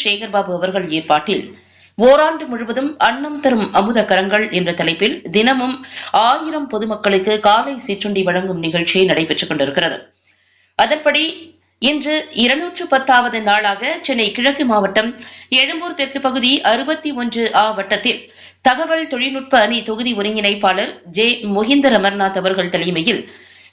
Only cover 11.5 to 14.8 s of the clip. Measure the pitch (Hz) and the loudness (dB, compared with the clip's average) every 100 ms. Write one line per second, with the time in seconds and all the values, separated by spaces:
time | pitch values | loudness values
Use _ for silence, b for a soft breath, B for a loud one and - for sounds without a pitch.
11.5 | _ _ _ 254 302 285 302 - - 247 | _ _ _ 0 0 -2 -2 -2 0 0
12.5 | 285 349 - 349 262 262 247 240 226 208 | 0 -4 -8 0 0 4 4 2 -2 0
13.5 | 208 208 196 254 330 - 240 214 226 254 | 2 2 0 -2 -4 -4 -2 -2 0 0
14.5 | 285 262 214 | 0 0 2